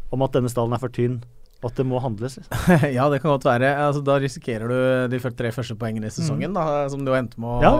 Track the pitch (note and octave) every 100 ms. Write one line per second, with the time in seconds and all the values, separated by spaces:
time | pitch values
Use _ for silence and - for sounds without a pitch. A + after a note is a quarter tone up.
0 | - C3 C#3 C#3 B2 B2 A#2 A#2+ B2+ B2
1 | A#2+ B2 - - - - A#2+ - C3 B2+
2 | B2+ G#2 B2+ D#3+ - - - E3 C#3+ B2
3 | D3 C#3 D#3+ C#3 C#3+ A#2+ C3+ C#3+ D3 C#3+
4 | C#3 C#3 C3+ E3 - A2 A#2 B2+ B2+ C3
5 | B2 B2+ B2+ A#2+ A#2 B2+ A#2 G#2+ A2+ A2
6 | G#2+ - D#3+ C#3+ D#3 G3 D#3 D3 C#3 C#3
7 | C3+ C3 A#2 - A#2 A#2+ D#3+